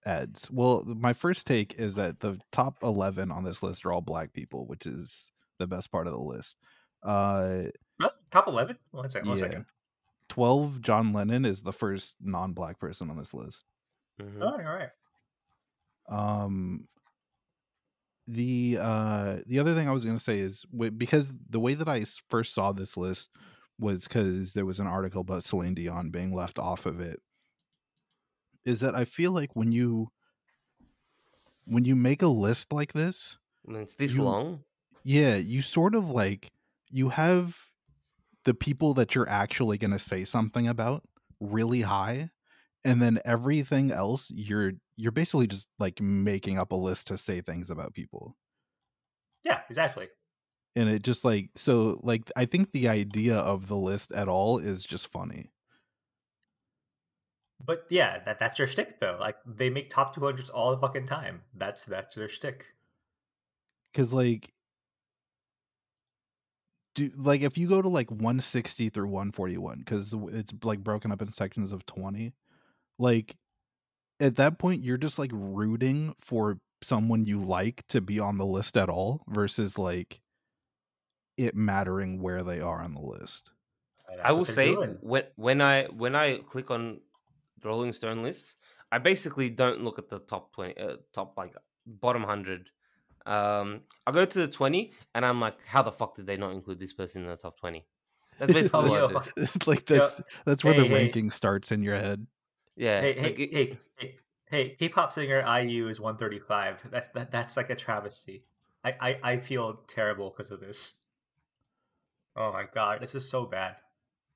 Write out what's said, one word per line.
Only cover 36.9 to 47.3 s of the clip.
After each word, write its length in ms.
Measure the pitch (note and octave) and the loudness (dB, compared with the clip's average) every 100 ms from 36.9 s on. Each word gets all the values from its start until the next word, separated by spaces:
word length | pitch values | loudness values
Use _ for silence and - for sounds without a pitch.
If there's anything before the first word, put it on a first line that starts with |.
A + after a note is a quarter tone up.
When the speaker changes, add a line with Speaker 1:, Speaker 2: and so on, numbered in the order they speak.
Speaker 1:
you 180 | C3 C3 | 0 0
have 600 | B2 D#3+ F3+ F3 - - _ _ _ _ _ _ _ | 4 4 4 2 -8 -18 _ _ _ _ _ _ _
the 80 | - | 0
people 400 | B2 - C3+ D#3 | 2 0 2 4
that 200 | C3+ A#2 | 4 2
you're 140 | B2+ A#2 | 2 2
actually 500 | G2+ G2+ - A#2 G2+ | 2 0 0 0 2
gonna 200 | G#2+ G2 | 0 0
say 260 | - F#2+ | -2 -4
something 440 | F#2+ A#2+ A2 A#2+ A#2+ | -2 0 0 0 0
about 360 | A#2 A2+ C#3+ - _ _ _ | 0 -2 -4 -8 _ _ _
really 400 | G2+ G#2+ A#2 B2 | -4 0 2 2
high, 500 | G#2+ G2 F#2+ B2+ D#3+ - _ _ _ _ | 2 0 0 -4 -8 -12 _ _ _ _
and 160 | C3 A#2+ | 2 6
then 180 | A#2+ A2+ | 6 4
everything 680 | - A#2 B2 D3+ C3+ C#3 C3+ | 2 0 2 0 2 2 2
else, 400 | - G2+ C3+ - | 0 -2 -2 -6
you're, 420 | - G#2+ G#2+ G2 F#2+ _ - | -10 -2 0 0 -2 _ -4
you're 160 | A2+ | -2
basically 340 | A2+ E3+ D#3 A#2 | 0 2 4 2
just, 220 | G2 - _ | 0 -8 _
like, 240 | G2 - | -4 0
making 560 | G2+ G2 G2+ G2 G2 F#2+ | 2 4 2 0 0 -2
up 140 | F#2 | 0
a 40 | F#2 | 0
list 300 | F#2 F#2 - | 0 -2 -6
to 100 | F#2+ | -8
say 240 | - | -4